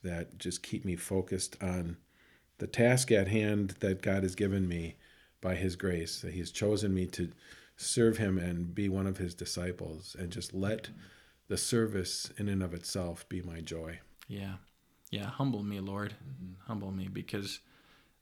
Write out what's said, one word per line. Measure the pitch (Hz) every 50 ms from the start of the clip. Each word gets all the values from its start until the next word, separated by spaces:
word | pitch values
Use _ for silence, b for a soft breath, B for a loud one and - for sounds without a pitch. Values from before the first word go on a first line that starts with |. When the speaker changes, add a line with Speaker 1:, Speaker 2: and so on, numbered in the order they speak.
| -
Speaker 1:
that | 90 87 85 85 - -
just | - - 90 87 - -
keep | - 113 - -
me | 95 87
focused | 85 - - 98 95 92 - 98 92 - - - -
on | 98 92 90 90 85 85 85 - _ b b b b b b b b b b
the | - -
task | - - 120 117 120 127 127 131 -
at | 113 101 95
hand | 95 110 110 107 104 104 104 101 95 - -
that | 104 98 95 95
God | - 104 95 98 95
has | 92 92
given | - 104 98 101 98 95
me | 90 87 85 82 82 - - b b b b b b b b
by | - 92 92
his | - 98 92 90
grace, | - 98 92 87 82 85 - - -
that | - 85 82
he's | 90 82 -
chosen | - - 107 104 107 95 107 98 95
me | 92 92
to | 87 - - 87 82 - - B B B B B B B
serve | B - - - 127 117 113 110
him | 113 107 95 95
and | 90 87 87 87 85 87 85 85
be | 107 101
one | 98 95 98 95
of | 98 92
his | 98 92 87 87
disciples, | - 87 - - 87 87 90 90 - 92 82 78 80 90 - - -
and | 92 87
just | 98 113 101 - -
let | 95 95 101 110 113 - - - B B B B B B B B B B
the | B 98
service | - - - 120 113 113 107 104 95 90 - - - - - -
in | - 104
and | 101 98 95
of | 92 87 87
itself | 85 - - - 98 87 85 85 - -
be | - 98 90
my | 85 90 82 82
joy. | 80 - 82 82 80 80 85 85 - - - - -
Speaker 2:
Yeah. | - 101 101 98 98 98 - - _ _ _ _ _ _ _ - -
Yeah. | 110 104 101
Humble | 101 - - 139 139 117 104 101
me, | 101 104 98
Lord. | 95 98 98 101 104 104 107
Speaker 1:
Mm-hmm. | - - 139 131 90 92 92 92 95 -
Speaker 2:
Humble | - 110 101 98 95
me, | 98 95 95
because | 95 95 98 90 - - 101 101 95 - - - b b b b b b b b b b b